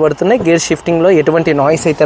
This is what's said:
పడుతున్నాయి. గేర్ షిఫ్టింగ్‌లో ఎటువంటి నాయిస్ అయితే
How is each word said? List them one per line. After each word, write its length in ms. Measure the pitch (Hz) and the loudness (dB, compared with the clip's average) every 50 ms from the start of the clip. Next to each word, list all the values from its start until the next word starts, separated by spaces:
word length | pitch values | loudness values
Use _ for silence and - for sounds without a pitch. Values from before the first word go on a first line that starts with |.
| 156 | 0
పడుతున్నాయి. 360 | 151 147 - 175 190 240 247 196 | 0 0 -2 -2 0 0 0 0
గేర్ 160 | 165 170 165 - | 0 0 0 0
షిఫ్టింగ్‌లో 440 | - 160 - - - 170 165 165 190 190 156 | -2 -6 -4 -4 -4 -2 0 2 2 2 2
ఎటువంటి 300 | 147 156 156 165 160 165 151 143 | 2 0 0 0 0 0 0 0
నాయిస్ 240 | 135 147 160 156 - 165 | 0 0 0 0 -2 -2
అయితే 120 | 151 - 156 | 0 0 2